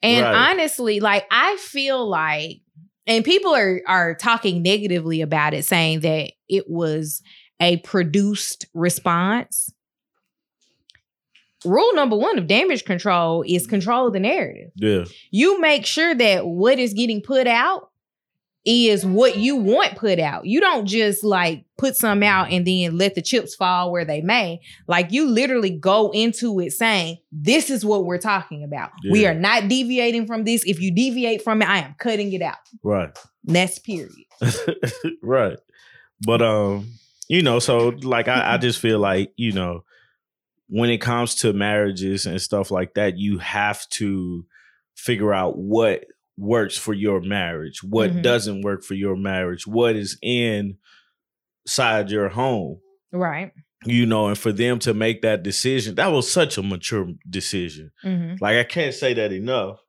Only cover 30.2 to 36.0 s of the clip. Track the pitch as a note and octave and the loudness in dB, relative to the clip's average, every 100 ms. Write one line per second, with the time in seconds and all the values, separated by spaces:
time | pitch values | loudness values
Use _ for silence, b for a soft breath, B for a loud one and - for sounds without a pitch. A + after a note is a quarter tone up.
30.2 | A3 A3+ A3 A#3 F#3 F3 F#3+ F3+ C4 B3 | -2 -2 0 0 0 -2 0 0 0 0
31.2 | A#3+ A3 A3+ A3 F#3+ G3 C#3 C#3+ B3 G#3+ | -2 -2 -2 0 2 0 -2 -6 -4 -2
32.2 | G#3 F#3+ E3 - _ A3+ G2+ G2+ D#2+ - | -2 -4 -6 -8 _ -10 -2 -2 -2 -10
33.2 | - _ - E3 F3+ - - F#3+ C#3+ - | -20 _ 0 2 2 -2 -10 -10 -10 -18
34.2 | _ _ - - - D#3+ - - E3 E3 | _ _ -2 -2 -4 -4 -6 -6 -8 -8
35.2 | - C3 G#2 - _ b b b | -2 2 2 -2 _ b b b